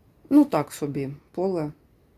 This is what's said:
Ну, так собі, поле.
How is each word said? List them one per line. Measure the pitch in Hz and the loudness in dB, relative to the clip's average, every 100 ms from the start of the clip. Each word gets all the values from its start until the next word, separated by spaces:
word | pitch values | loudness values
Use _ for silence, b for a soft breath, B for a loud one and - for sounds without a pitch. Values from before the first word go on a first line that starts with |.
| _ _ - | _ _ 2
Ну, | 285 285 | 4 6
так | 156 139 | 2 -2
собі, | - 143 139 135 143 _ | -6 -6 -4 -6 -10 _
поле. | - 190 175 151 - _ _ _ | -4 -4 -2 -6 -10 _ _ _